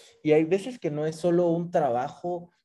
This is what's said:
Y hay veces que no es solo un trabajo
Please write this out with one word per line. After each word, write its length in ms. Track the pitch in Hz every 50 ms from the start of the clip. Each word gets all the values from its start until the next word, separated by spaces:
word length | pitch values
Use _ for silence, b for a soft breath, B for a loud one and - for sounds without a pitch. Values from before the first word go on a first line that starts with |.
| B B B B
Y 100 | _ 151
hay 120 | 151 156 160
veces 340 | 160 185 196 196 262 254 -
que 120 | - 165
no 160 | 147 147 151
es 100 | 160 160
solo 320 | 165 - 175 170 175 175 170
un 220 | 165 170 175 175
trabajo 800 | 175 175 151 135 - - 131 151 - - - 175 180 175 175 - _ _